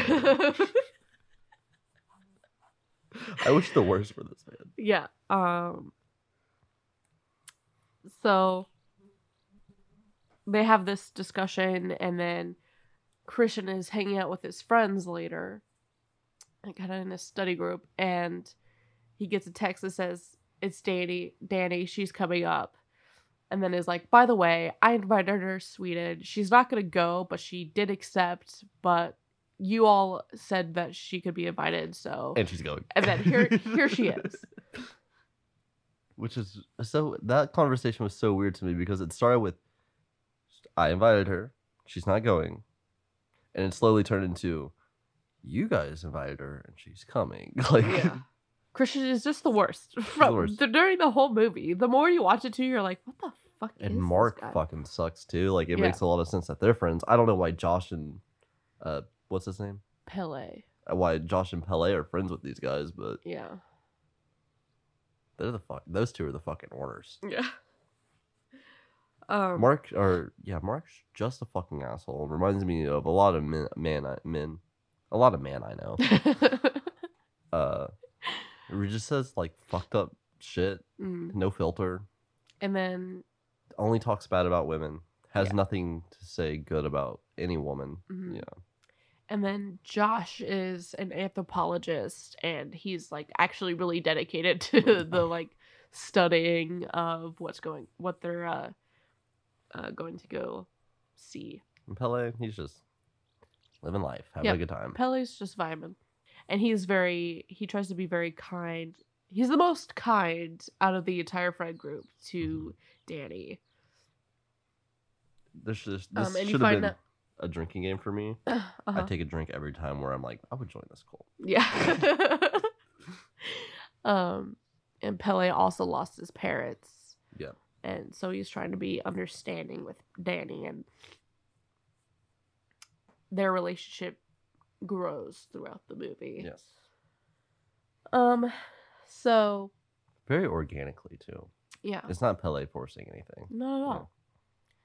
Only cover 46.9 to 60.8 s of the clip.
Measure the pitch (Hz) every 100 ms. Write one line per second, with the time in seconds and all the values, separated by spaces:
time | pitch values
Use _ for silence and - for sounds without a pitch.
46.9 | - - - 82 50 - - 131 143 107
47.9 | - 175 127 - _ _ _ _ - 262
48.9 | 277 262 247 285 302 320 214 190 - -
49.9 | - 214 302 294 - 202 214 285 285 381
50.9 | 370 311 233 277 220 226 170 156 180 240
51.9 | 262 330 349 185 214 254 220 254 254 190
52.9 | 185 - - 285 - - - 220 - 101
53.9 | 92 87 90 113 - 113 - 80 80 69
54.9 | - 82 - - 87 95 92 82 87 95
55.9 | 90 90 87 85 92 - 71 104 113 85
56.9 | 82 - 117 113 92 85 80 85 90 90
57.9 | 85 76 95 - _ _ _ _ _ -
58.9 | 73 - _ - 95 98 95 101 98 -
59.9 | _ - 190 165 135 87 - - _